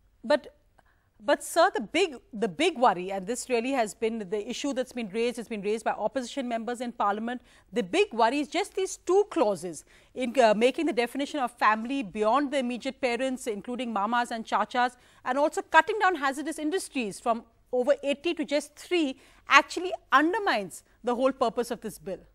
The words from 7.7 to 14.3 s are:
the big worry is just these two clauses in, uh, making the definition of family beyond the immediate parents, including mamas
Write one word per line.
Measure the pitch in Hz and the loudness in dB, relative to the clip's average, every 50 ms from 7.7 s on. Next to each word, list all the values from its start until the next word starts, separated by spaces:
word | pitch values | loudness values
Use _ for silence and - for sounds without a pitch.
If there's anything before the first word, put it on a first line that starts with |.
the | 185 233 220 | -4 -4 -2
big | 175 185 349 415 427 | 0 2 2 2 2
worry | - 220 233 226 269 294 | 2 2 2 2 2 0
is | 294 - | -2 -2
just | - 330 403 - - | -2 -2 -4 -2 -4
these | - 381 370 - | -4 -4 -4 -6
two | - _ - 349 403 415 415 | -6 _ 2 4 4 2 2
clauses | - 339 262 - 202 - 180 185 160 - - _ - - _ _ - | 0 2 2 2 0 -2 -6 -10 -10 -12 -16 _ -20 -20 _ _ -8
in, | 233 254 247 - | -6 -4 0 4
uh, | 277 233 220 208 | 6 6 6 6
making | 208 226 262 262 - 302 | 6 4 2 2 2 -2
the | 302 | 0
definition | 254 226 233 240 - 269 285 - - 302 | 0 0 -2 -2 -2 -6 -6 -4 -4 -4
of | 254 233 | -4 -4
family | - - 247 214 214 220 220 233 277 277 247 | -2 2 4 4 4 2 0 -4 -4 -4 -6
beyond | 185 151 214 208 214 233 285 294 262 | -6 -4 0 2 2 4 2 2 0
the | 285 | -2
immediate | 277 254 240 247 226 - 269 254 - | -2 -2 -2 -4 -6 -6 -8 -4 -2
parents, | - 247 233 233 262 262 254 247 - | -2 -2 0 0 -2 -4 -4 -4 -6
including | 254 208 202 - - 247 233 254 233 220 | -6 -6 -6 -8 -8 -8 -6 -6 -4 -2
mamas | 196 196 220 240 240 240 240 | -2 -2 0 0 0 0 -2